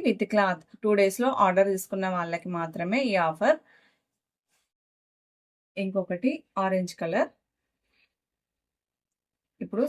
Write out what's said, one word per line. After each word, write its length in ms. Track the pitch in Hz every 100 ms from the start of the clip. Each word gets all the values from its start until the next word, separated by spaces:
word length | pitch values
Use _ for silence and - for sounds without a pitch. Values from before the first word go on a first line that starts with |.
with 220 | 294 196 202
cloth. 360 | 208 196 170 _ -
టూ 140 | 214 208
డేస్‌లో 340 | 196 190 247 -
ఆర్డర్ 320 | 196 185 196
తీసుకున్న 380 | 190 - 196 190
వాళ్ళకి 400 | 180 170 170 180
మాత్రమే 480 | 175 165 165 170 233
ఈ 100 | 262 196
ఆఫర్. 360 | 165 160 226 311 _ _ _ _ _ _ _ _ _ _ _ _ _ _ _ _ _ _ _ _ _ -
ఇంకొకటి 540 | 190 190 180 175 254 320 - -
ఆరెంజ్ 360 | 190 185 180 -
కలర్, 340 | 170 190 311 _ _ _ _ _ _ _ _ _ _ _ _ _ _ _ _ _ _ _ _ _ _ _
ఇప్పుడు 220 | 180 196